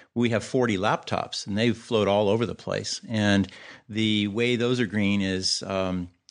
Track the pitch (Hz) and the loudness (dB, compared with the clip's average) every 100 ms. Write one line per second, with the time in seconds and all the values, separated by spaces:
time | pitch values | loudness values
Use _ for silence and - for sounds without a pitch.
0 | - - 120 113 - 131 120 98 104 165 | -8 -2 0 0 0 0 2 2 0 -2
1 | - 95 - - - 101 120 110 - 113 | -2 -4 -4 -8 -4 0 0 0 0 2
2 | 98 101 104 110 117 - - 50 - - | 4 4 2 2 0 -4 -6 -6 -6 -8
3 | - 110 104 101 95 - - - - 107 | -6 0 4 4 2 -4 -20 -20 -8 -2
4 | 110 107 104 101 120 123 120 123 113 104 | 2 2 0 0 0 0 0 0 0 0
5 | 101 101 95 95 95 98 95 95 92 92 | 2 2 0 -2 -2 -4 -2 -2 -2 -2
6 | 90 _ _ | -6 _ _